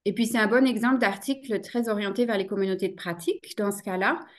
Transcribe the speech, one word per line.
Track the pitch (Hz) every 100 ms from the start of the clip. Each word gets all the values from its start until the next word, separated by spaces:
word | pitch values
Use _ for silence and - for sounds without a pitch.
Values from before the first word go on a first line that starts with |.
Et | 202
puis, | 202 226
c'est | 240
un | 214
bon | 240 262
exemple | 220 240 262
d'article | 208 196 - 269 - 196
très | - 240 226
orienté | 208 202 214 240
vers | 202
les | 190
communautés | 196 190 185 185
de |
pratique, | 190 180 170 - - - -
dans | 202
ce | 196
cas-là. | - 185 190 339 -